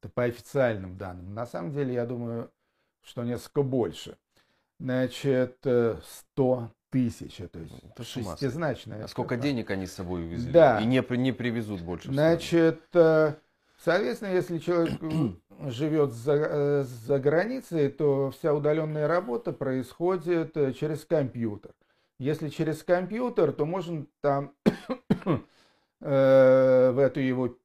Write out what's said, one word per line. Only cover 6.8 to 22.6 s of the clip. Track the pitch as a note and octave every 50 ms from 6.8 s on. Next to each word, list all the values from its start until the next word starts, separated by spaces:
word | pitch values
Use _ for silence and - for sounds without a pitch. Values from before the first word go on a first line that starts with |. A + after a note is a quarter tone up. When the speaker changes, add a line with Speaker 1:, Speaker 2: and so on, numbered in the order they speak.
| _ _
Speaker 1:
тысяч, | - C3 B2+ A#2+ - - - - - - F#2 E2+ _
то | F2
есть | E2 - - - -
Speaker 2:
Это | - - - A#2+
с | - -
ума | C3 A2+ F#2 -
сойти. |
Speaker 1:
шестизначная | - C#3+ C3 A#2+ D#3+ E3+ D3+ A#2+ - - A2 G#2 G#2+ G#2+
Speaker 2:
А | -
сколько | - - A#2+ - C3
Speaker 1:
цифра. | A#2+ B2 D3
Speaker 2:
денег | C#3 A#2+ G#2 -
они | G2+ F#2+ F#2+
с | F2 -
собой | - F#2+ F2 F2+ F2 E2
увезли? | E2 E2+ - A#2+ B2+ C3
Speaker 1:
Да. | E3+ D#3+ C#3 A#2 G#2+
Speaker 2:
И | G#2+
не | A#2 B2+ C3 B2
при-, | - B2+ B2
не | B2+ C3 A#2
привезут | - A#2+ A#2+ A2+ A#2 A2+ G#2+ G#2 F#2 E2+
больше | E2+ F2+ D#2+ - C3 C3+
в |
страну. | C#3 D3+ D#3+ E3+ E3 -
Speaker 1:
Значит, | - F3 E3+ E3 E3 D#3+ D#3+ _ _ -
э, | F3 E3 D#3+ D#3+ D#3 D#3 D3+ D3 - _ _ _ _ _ _ _ _ -
соответственно, | - D#3+ F#3+ A3 B3 A#3 - A3 G3 F#3
если | F3+ F3 - F3 E3
человек | C#3+ - F3 E3+ E3 E3 C3+ -
Speaker 2:
<clears throat> | - D#3+ D#3 D#3+ D3 A2+ F#2 - _ _ - - D3
Speaker 1:
живёт | C#3+ A#2+ A2 D3+ D#3 D3+ D#3+ D3 C#3 A#2
за, | A#2 A2+ C#3+ D3
э, | C#3+ D3+ - - D3 C#3+ C#3+ C#3+ C#3+ C#3
за | B2 B2+ A#2+ A2 A#2+ C#3+ C#3
границей, | B2+ D3 D3 E3 F#3+ A3+ B3+ C4+ - - E3+ D#3+ C#3+ C3+
то | - - D#3+ D3 C#3 C3+ C#3 C3+
вся | C3 - - D#3+ C#3+
удалённая | D3+ C#3+ D3 D3+ D#3 D#3 D#3 D#3 D3+ D3+ D3
работа | E3 F3+ F#3+ A#3 A#3+ A3+ - F3 D3
происходит, | - - C3 C3 C3 B2+ - - _ E3+ F3+ F#3+ F#3 D3+ E3+ F3 E3 D#3+ D#3 _
э, | D#3+ C#3+ C3+ B2+
через | - D3+ D3+ D3 C#3 -
компьютер. | _ E3+ D#3 C#3 B2 - A#2+ A#2 A2 G#2 G2+ - - - _ _ _ _ _ _ _ _ _
Если | B2+ C3 D#3 - D#3+ D3
через | C#3 -